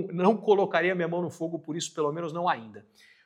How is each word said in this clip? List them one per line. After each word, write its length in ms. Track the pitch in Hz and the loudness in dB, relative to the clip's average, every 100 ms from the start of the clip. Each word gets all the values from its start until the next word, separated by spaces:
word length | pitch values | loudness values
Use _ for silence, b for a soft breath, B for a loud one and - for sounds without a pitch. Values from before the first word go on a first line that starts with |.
| 185 | 0
não 300 | 175 180 214 | 2 4 4
colocaria 580 | 214 202 196 170 175 185 | 4 4 4 2 2 0
minha 120 | 165 | 0
mão 140 | 170 | -2
no 80 | 170 | -4
fogo 300 | - 165 170 | -4 -6 -6
por 160 | - 160 | -8 -6
isso, 180 | - | -6
pelo 200 | - 147 | -2 -2
menos 180 | 160 170 | -2 -6
não 160 | 165 175 | -4 -2
ainda. 380 | 135 113 104 - b b b | -2 -6 -18 -20 b b b